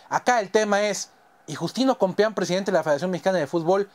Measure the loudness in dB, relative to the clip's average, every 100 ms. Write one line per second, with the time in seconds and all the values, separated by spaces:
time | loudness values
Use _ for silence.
0 | -4 -2 2 0 2 0 2 0 0 -4
1 | -8 _ _ _ -14 -8 -6 -2 0 2
2 | 0 2 0 0 -2 -2 0 0 2 0
3 | 0 -2 0 0 -2 -2 2 0 0